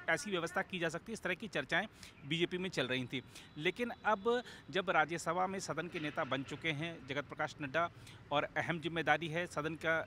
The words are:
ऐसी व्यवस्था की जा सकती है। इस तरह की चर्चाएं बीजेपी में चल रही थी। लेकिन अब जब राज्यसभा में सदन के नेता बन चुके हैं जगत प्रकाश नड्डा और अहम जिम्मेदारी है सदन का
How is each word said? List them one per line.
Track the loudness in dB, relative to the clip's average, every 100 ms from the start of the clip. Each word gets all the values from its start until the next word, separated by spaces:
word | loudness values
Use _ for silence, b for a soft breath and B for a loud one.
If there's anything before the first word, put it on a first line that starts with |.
| 0
ऐसी | 0 2
व्यवस्था | 0 0 0
की | -2 0
जा | 0
सकती | -2 -6
है। |
इस | -4
तरह | -2
की | -2 -2
चर्चाएं | -2 2 2 0 B B B -2
बीजेपी | 2 2 2
में | -2
चल | 0 2
रही | 2 0
थी। | -4 -6 B B -2
लेकिन | 0 0 -2 -2 2
अब | 2 4 0 -2 B B
जब | -2 4
राज्यसभा | 6 6 2 0 2 2
में | 0
सदन | -2 -2 -2
के | -2
नेता | -2 0
बन | 0 0
चुके | -2 -2 -2
हैं | 0 -2 -6 -4
जगत | -4 -4
प्रकाश | -2 -4 -4
नड्डा | -2 2 0 -2 B B 0
और | 2
अहम | 2 0 0 0
जिम्मेदारी | 0 0 4 4 4
है | -2 -2
सदन | -2 -2 0
का | 2 2